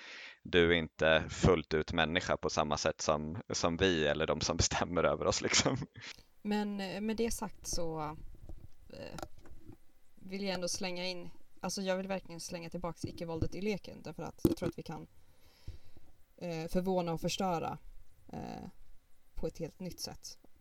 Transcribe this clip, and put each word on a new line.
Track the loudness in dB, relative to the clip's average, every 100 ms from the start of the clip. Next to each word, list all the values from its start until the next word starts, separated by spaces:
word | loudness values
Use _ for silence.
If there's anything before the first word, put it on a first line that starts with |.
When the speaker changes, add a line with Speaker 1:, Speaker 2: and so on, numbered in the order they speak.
| -16 -14 -14 -14
Speaker 1:
Du | 4 8 8
är |
inte | 6 4 4 6 6 4
fullt | 4 6 6 4
ut | 0 2
människa | 2 4 2 2 0
på | 2
samma | 2 2 2
sätt | 2 2
som, | 2 2 0 -6 -4
som | 0 2 4
vi | 4 6 4
eller | 2 2
de | 2
som | 0 2
<laughs> |
bestämmer | 2 2 2 4
över | 4 4 2
oss, | 2
liksom. | 4 4 4 0 -4 -10 -14 -14 -20 -10
Speaker 2:
Men, | -2 0 0 -4
eh, | -6 -4
med | -2 0
det | 0
sagt | 0 -4 -8 -4
så, | 0 0 -2 -4 -6 -10 -12 -10 -10 -10 -14 -14
eh, | -12 -10 -8 -10 -10 -10 -12 -12 -16 -18 -20 -20
vill | -16 -8 -4
jag | -2
ändå | -2 -2
slänga | -2 -2 -2 -4
in, | -4 -8 -10 -14 -6
alltså, | -4 -2
jag | 0 0
vill | 0
verkligen | -4 -6 -12
slänga | -8 -8 -8
tillbaks | -6 -6 -6
icke-våldet | -8 -6 -6 0 0
i | 0
leken, | -2 -2 -6 -12
därför | -12 -8
att | -10 2
jag | 4 4
tror | -2
att | -4
vi |
kan, | -10 -10 -12 -18 -20 -20 -20 -14 -12 -10 -10 -10 -12 -14 -20 -10
eh, | -6 -4 0
förvåna | 0 2 2 2
och | 0
förstöra, | -2 0 2 2 -2 -6 -10 -12 -14 -16 -14
eh, | -10 -10 -10 -12 -12 -12 -12 _ -20 -8
på | -2 -2
ett | -2
helt | -8 -6
nytt | -10 -6
sätt. | -8 -8 -14 -16 -18 -20